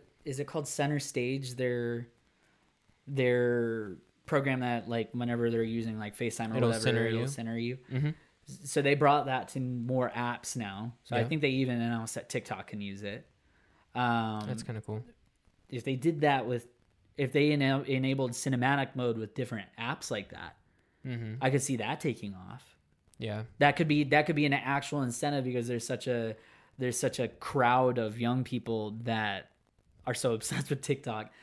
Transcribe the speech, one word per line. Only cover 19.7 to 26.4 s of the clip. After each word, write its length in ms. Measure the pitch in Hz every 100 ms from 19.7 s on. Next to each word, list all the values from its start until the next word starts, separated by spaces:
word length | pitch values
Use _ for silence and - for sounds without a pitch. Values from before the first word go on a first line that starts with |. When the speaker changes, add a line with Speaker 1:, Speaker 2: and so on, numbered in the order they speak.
| -
Speaker 1:
apps 320 | 117 - -
like 180 | 110 98
that, 240 | - 85 - _ _ _ _ 131
Speaker 2:
Mm-hmm. 300 | 120 113 117
Speaker 1:
I 80 | 131
could 120 | 139
see 160 | - 123
that 240 | 107 156
taking 320 | 151 110 104 92
off. 400 | 92 117 - _ _ _ _ _
Speaker 2:
Yeah. 240 | 113 104 113 -
Speaker 1:
That 180 | 143 143
could 100 | 160
be, 160 | 147
that 220 | 139 147 151
could 100 | 151
be 100 | 147
an 60 |
actual 500 | 139 127 139 135 147
incentive 440 | 127 117 147 143 127
because 200 | 123 120
there's 220 | 120 -
such 200 | 127 131
a, 280 | 120 113 110